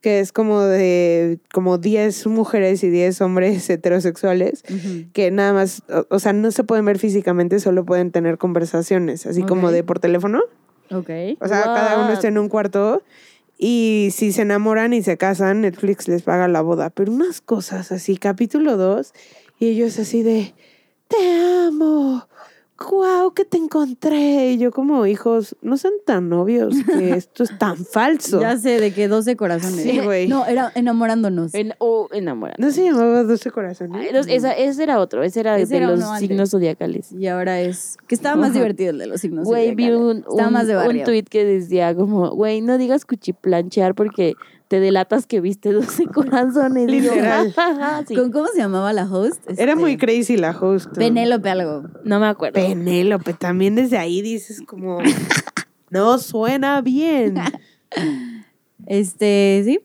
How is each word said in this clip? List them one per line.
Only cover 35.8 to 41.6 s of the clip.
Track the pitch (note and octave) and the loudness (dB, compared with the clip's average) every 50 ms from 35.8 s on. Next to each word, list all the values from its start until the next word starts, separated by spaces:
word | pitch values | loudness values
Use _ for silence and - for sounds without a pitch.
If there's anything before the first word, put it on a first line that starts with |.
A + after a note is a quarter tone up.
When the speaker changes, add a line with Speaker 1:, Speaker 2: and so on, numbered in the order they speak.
| E3+ E3+ | 2 2
Speaker 3:
los | F3 F3 | 2 0
Speaker 2:
uno | F3+ G#3+ | 0 -2
antes. | G#3+ G#3 G3+ G3 | -4 -4 -2 -2
Speaker 3:
signos | G3 G3 G3 G3 | 0 0 0 0
zodiacales. | G3+ G3 F3+ E3 D#3 - E3+ E3 E3 - - - - | 2 0 0 0 -2 -2 -6 -6 -6 -6 -8 -10 -10
Speaker 2:
Y | F#3 F#3+ F#3 | -6 -6 -4
ahora | F3+ F3+ F3+ F#3 F#3 F#3 | -4 -2 -2 -2 -2 -2
es, | F3+ F3+ F3+ F3+ - - - _ - _ | -2 -4 -4 -6 -10 -14 -14 _ -6 _
que | A#3+ | -6
estaba | A#3 - C#4+ D4 | -4 -2 -2 0
más | D#4 D4+ C4+ | 2 2 2
Speaker 3:
Ajá. | B3 C4+ | 2 2
Speaker 2:
divertido | B3 A3 G3+ - F#3+ F3+ | 0 0 0 -2 -2 -2
el | D#3 C#3 | -2 -4
de | F2+ - | -6 -8
los | F#2+ E3+ | -8 -6
signos | F#3 F3+ D#3+ D#3+ D#3+ | -6 -6 -6 -4 -2
Speaker 3:
Güey, | G3+ A#3 A#3 A#3 A#3 A3+ | 0 0 2 2 0 0
vi | G#3+ A#3+ A#3+ | 0 0 2
Speaker 2:
zodiacales. | A#3 A#3 A#3+ A#3 A3+ | 2 2 2 0 0
Speaker 3:
un, | G#3+ - - | -2 -6 -4
Speaker 2:
Estaba | - G#3+ A3 A#3 | -2 0 0 2
Speaker 3:
un, | A#3+ | 2
Speaker 2:
más | A#3+ A#3 A3 | 2 2 2
de | G#3+ F#3+ | 0 2
Speaker 3:
un | F3 | 2
Speaker 2:
barrio. | A#3+ A#3+ A#3+ - | 2 0 0 0
Speaker 3:
tuit | - A#3 A3 G#3 - | 0 0 0 0 0
que | - G#3+ G#3 | 0 0 2
decía | G#3 G3 F#3+ | 2 2 0